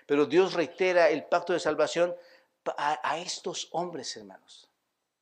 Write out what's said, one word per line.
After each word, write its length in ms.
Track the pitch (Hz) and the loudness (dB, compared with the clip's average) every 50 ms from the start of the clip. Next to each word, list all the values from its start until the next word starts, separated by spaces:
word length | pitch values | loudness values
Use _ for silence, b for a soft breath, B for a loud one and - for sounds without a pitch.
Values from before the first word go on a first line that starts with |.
| B | B
pero 180 | - 147 143 147 | 0 2 2 2
Dios 300 | 127 127 175 190 185 - | 4 4 4 4 4 2
reitera 560 | 170 165 - - - 190 185 180 175 170 156 | -2 -2 -4 -2 -2 0 2 4 6 6 4
el 140 | 160 147 - | 4 2 -2
pacto 280 | - - 175 175 - 185 | 0 0 0 0 0 -2
de 60 | 156 | 0
salvación 560 | - 165 151 147 151 147 - 170 175 175 175 B B B B B B B B _ _ | 0 -2 0 0 0 0 2 0 0 0 -2 B B B B B B B B _ _
pa-, 140 | 170 - - | -8 -6 -4
a, 220 | - 147 156 - - | -2 -2 -2 -2 -2
a 160 | - 139 165 | -4 -4 -4
estos 500 | 180 180 - - - 185 165 - - - - | -6 -8 -10 -8 -8 -8 -8 -8 -10 -6 -4
hombres, 440 | 160 175 180 - 139 120 - - | -4 -4 -4 -6 -10 -10 -10 -12
hermanos. 540 | 113 107 98 95 - _ _ - - - _ _ _ _ _ _ _ _ _ _ _ | -12 -14 -18 -20 -20 _ _ -20 -20 -20 _ _ _ _ _ _ _ _ _ _ _